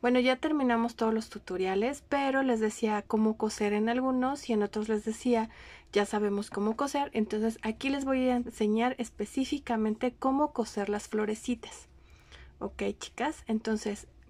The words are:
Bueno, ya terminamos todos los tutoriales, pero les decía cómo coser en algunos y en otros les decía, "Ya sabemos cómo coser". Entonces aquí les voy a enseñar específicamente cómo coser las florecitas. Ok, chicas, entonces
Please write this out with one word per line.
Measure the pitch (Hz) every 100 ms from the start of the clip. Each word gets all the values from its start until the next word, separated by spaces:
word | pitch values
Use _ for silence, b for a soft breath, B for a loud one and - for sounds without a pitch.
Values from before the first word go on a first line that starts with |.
| 240
Bueno, | 254
ya | 247 254
terminamos | 311 302 262 233 233 233
todos | 226 220
los | 220
tutoriales, | 202 - 185 185 190 226 285 -
pero | 285 277 269
les | 269 233
decía | 220 - 214 214
cómo | 202 220 220 220
coser | 214 - 208
en | 208 220
algunos | 240 262 254 254 285 -
y |
en | 220
otros | 208 214 214
les | 214
decía, | 214 220 247 240 220 B B B B
"Ya | 202 202
sabemos | 214 208 202 208
cómo | - 208 220
coser". | 277 285 285
Entonces | - 208 214 220 220
aquí | 220 220 277
les | 277 269
voy | 262 254
a | 247
enseñar | 240 - 214 214 240 262
específicamente | 226 - 208 - 262 294 - 233 214 214 254
cómo | 247 269 269 294
coser | 294 220 - 202
las | 208 -
florecitas. | 214 214 214 - 240 - - - - B B B B B B
Ok, | - - 202 214
chicas, | - - 262 311 -
entonces | 220 220 214 214 208 - - -